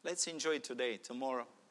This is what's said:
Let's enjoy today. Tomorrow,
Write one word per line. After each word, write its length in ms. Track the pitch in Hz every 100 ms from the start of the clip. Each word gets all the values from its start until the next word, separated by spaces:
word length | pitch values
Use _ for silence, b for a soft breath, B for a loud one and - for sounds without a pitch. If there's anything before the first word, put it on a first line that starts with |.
Let's 240 | - 175 -
enjoy 320 | 160 156 151
today. 400 | - 123 123 101
Tomorrow, 480 | - 123 135 127 117 - -